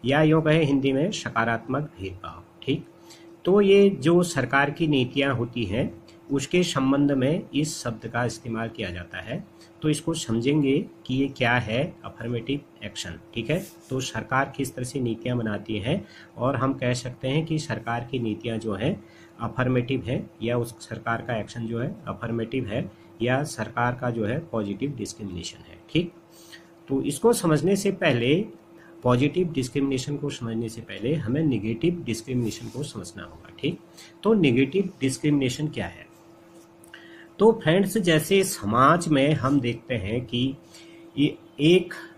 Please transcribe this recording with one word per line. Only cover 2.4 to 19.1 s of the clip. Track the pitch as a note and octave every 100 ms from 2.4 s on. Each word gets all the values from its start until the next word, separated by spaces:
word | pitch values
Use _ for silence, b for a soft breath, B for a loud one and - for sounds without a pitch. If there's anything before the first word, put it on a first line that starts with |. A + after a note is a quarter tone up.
| - -
ठीक, | - D3+ - - B B B - -
तो | G3+
ये | G3+ G3 G3+
जो | D3+ C#3 F3 F3
सरकार | C#3 B2+ C#3 C#3+
की | D3 E3
नीतियाँ | C#3+ B2+ C#3 C#3 B2
होती | A#2+ A#2+ G#2
हैं | G#2+ F3 - - B -
उसके | C#3 C3+ F3+
संबंध | E3+ C#3+ C3+ C#3 C#3+
में | C3+ B2+ F3 -
इस | C#3+ D3+ -
शब्द | B2 A2 A2+
का | A#2+ A#2+
इस्तेमाल | - A2+ A2+ A2+
किया | A2+ F#2+
जाता | F2+ E2+ F2+
है। | G2 D3 - B B -
तो | D#3
इसको | D3+ - E3+
समझेंगे | - A2+ A#2+ D3+ C3+ C3+ - - -
कि |
ये | B2+ C#3
क्या | - A#2+ B2
है | A#2+ B2 E3+ - G2
affirmative | - A#2 A#2+ A2+ C#3+ - - G#2
action। | - F2 D#2 -
ठीक | A#2 A#2
है, | E3 G3 - -
तो | C3
सरकार | C3 A2+ A2 C3 C3 -
किस | C3 -
तरह | B2
से | C#3+
नीतियाँ | A#2+ A2+ B2+ B2
बनाती | A2 G#2 G#2 G#2+
हैं | A2+ F#3+ B B B -
और | A#2+ C3
हम | C3 C3+
कह | B2 B2
सकते | B2+ - C3
हैं | D3 D#3+
कि | D#3
सरकार | - G#2+ - A#2 A#2+
की | C3
नीतियाँ | A2+ G#2+ A#2 A2+
जो | A2 G2
हैं | B2+ G#3 B